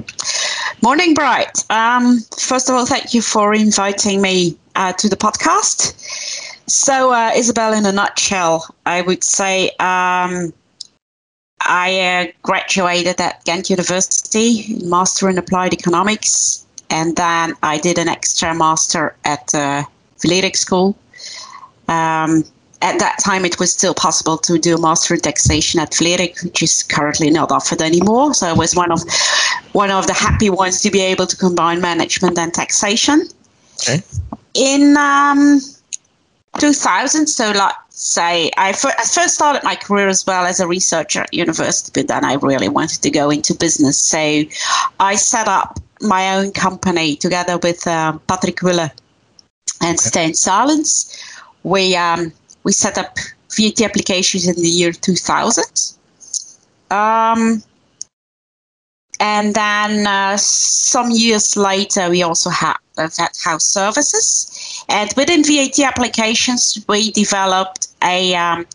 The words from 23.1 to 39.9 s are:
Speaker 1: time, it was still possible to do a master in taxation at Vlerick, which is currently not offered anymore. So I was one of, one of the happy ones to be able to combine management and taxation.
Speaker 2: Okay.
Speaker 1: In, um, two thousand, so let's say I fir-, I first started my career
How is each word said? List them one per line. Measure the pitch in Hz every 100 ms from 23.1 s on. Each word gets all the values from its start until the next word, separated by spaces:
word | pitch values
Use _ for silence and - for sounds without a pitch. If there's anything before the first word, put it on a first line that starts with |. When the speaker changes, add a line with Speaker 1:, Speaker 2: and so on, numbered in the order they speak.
| -
Speaker 1:
time, | 202 190 180
it | 175
was | 180
still | - 185
possible | - 185 - 156 160
to | - 165
do | 175 165
a |
master | 165 165 -
in | 170
taxation | 160 - - 151 - 170
at | 151
Vlerick, | - 170 180 175 -
which | 175 -
is | - -
currently | - 151 147 147 147
not | 160 135
offered | 135 - -
anymore. | 160 170 196 233 294
So | - 175
I |
was | 170 165 180
one | 175
of, | 165 - - - - - - -
one | 190 196
of | 190 170
the |
happy | 185 214 - 214
ones | 185 185 185
to | 208
be | 190
able | 190 185 185
to | -
combine | 185 175 165 170
management | 180 165 - - 180 175
and | 165
taxation. | - 156 - 208 - - 294 - - _ _ _ -
Speaker 2:
Okay. | - 143 - - - - _
Speaker 1:
In, | - 269 277 285 294
um, | 285 277 285 285 285 285 269 - - - _ _ _ _ _ -
two | 294
thousand, | 285 240 185 269 302 302
so | - 220
let's | 202 190 - -
say | - - 185 170 175 156 -
I | 190
fir-, | 202 269 -
I |
first | 226 359 349 -
started | 302 269 -
my | 180
career | -